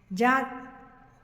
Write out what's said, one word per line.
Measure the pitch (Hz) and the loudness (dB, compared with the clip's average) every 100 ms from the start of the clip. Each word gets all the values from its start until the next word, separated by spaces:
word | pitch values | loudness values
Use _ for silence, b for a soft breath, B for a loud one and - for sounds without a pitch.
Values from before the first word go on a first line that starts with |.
| - | -10
ਜਾਂ | 190 247 269 247 - - - - - - - | 0 2 2 0 -8 -16 -20 -20 -20 -20 -20